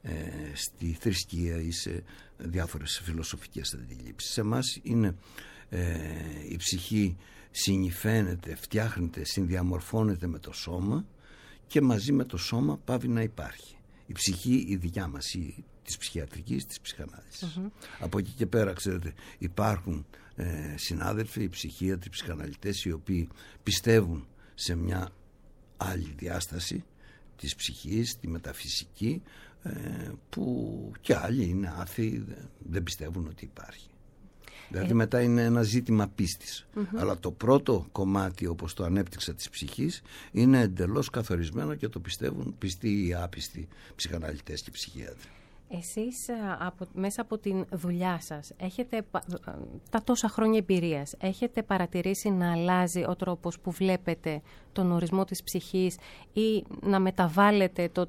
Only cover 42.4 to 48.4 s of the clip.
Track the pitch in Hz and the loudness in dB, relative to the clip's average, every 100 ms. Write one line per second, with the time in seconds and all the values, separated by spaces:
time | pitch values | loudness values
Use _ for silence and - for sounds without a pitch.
42.4 | - - 95 90 113 104 90 87 87 - | -6 -4 -6 -2 0 2 2 0 -4 -6
43.4 | 76 82 80 - - - 85 85 80 73 | -10 -10 -12 -14 -20 -8 -6 -4 -6 -8
44.4 | - 76 - - - - - - - - | -8 -10 -10 -12 -10 -10 -12 -14 -20 -20
45.4 | - - - 175 170 - 233 247 - 233 | -20 -20 -12 -10 -8 -4 -4 -6 -6 -4
46.4 | 208 170 180 180 180 - 190 208 233 220 | -4 -4 -6 -6 -10 -2 -2 -2 -4 -2
47.4 | 202 190 180 185 175 175 185 170 - 151 | 0 -2 -2 -4 -2 0 0 -2 -6 -10